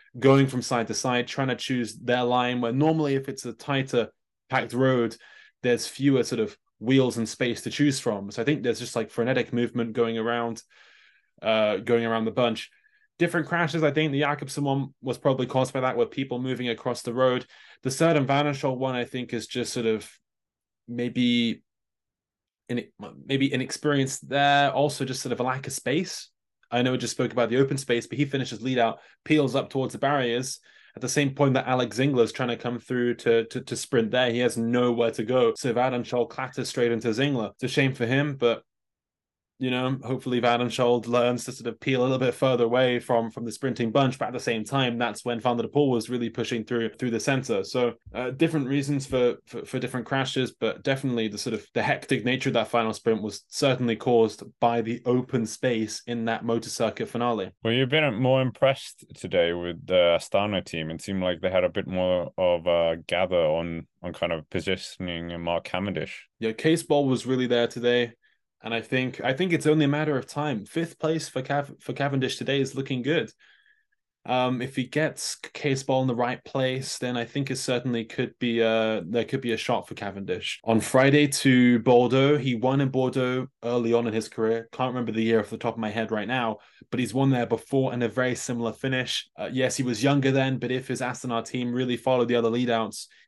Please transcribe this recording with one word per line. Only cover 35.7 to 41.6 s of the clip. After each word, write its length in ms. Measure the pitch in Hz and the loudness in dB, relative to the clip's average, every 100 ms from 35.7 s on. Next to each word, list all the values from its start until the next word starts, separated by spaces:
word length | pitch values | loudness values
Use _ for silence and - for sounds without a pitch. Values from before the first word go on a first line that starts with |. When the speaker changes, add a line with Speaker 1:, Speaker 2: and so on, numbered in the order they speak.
Speaker 1:
Van 220 | 113 127 | 0 0
der 60 | 123 | 0
Scholl 300 | 113 123 113 | -2 -2 -2
clatters 380 | - 127 - 123 | -4 -8 -6 -6
straight 240 | - 120 | 0 2
into 160 | 117 117 | 2 0
Zingler. 420 | 110 139 131 104 | 0 0 0 -4
It's 120 | - | -6
a 40 | 127 | -4
shame 260 | 147 135 | 0 0
for 120 | 135 117 | 0 0
him, 300 | 131 147 139 | 0 0 0
but, 280 | 120 113 - _ _ _ _ _ _ _ _ - | 0 0 -4 _ _ _ _ _ _ _ _ -6
you 120 | 127 | -2
know, 260 | 127 127 131 | 0 0 -2
hopefully 360 | 117 127 131 123 | -4 -6 -2 0
Van 200 | 120 120 | 2 2
der 80 | 123 | 0
Scholl 360 | 107 123 120 113 | 2 2 2 2
learns 380 | 123 120 123 120 | 2 2 0 -4
to 60 | |
sort 140 | 120 | -10